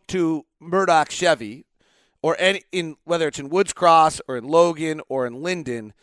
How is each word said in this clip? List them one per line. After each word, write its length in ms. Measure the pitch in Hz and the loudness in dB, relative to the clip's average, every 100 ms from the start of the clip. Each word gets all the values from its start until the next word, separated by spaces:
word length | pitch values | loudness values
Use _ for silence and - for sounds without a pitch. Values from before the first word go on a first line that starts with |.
| - | -4
to 380 | 185 165 156 - _ | -2 0 -2 -8 _
Murdoch 520 | 165 185 185 160 147 | -4 0 4 2 2
Chevy, 540 | - 175 151 110 120 _ _ _ _ _ _ 156 | 0 0 0 -4 -14 _ _ _ _ _ _ -2
or 120 | - | 0
any, 240 | 185 196 _ | 0 -2 _
in, 240 | 180 165 147 | -6 -6 -12
whether 240 | 156 170 156 | -4 -2 -2
it's 100 | - | -4
in 120 | 139 | -4
Woods 240 | 175 196 | -2 -2
Cross 480 | - 175 165 156 - - | 2 6 6 6 0 -8
or 80 | 127 | -10
in 80 | 120 | 2
Logan 560 | 165 175 160 160 156 - | 4 4 0 -6 -6 -6
or 180 | 135 123 | -6 -4
in 160 | 120 | -6
Linden, 500 | 170 180 131 117 107 _ | -6 -6 -6 -8 -10 _